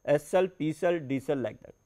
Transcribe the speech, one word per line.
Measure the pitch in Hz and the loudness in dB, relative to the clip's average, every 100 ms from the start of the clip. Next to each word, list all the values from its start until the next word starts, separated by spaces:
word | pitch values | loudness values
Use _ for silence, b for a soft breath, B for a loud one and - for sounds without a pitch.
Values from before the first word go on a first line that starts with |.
| - | 0
S | 147 147 | 0 2
cell, | 190 185 | 0 0
P | - 156 | -2 -4
cell, | 156 180 175 | -2 0 0
D | 135 139 | -2 -4
cell | 131 147 | -2 -2
like | 110 - | -4 -8
that, | - - | -20 -20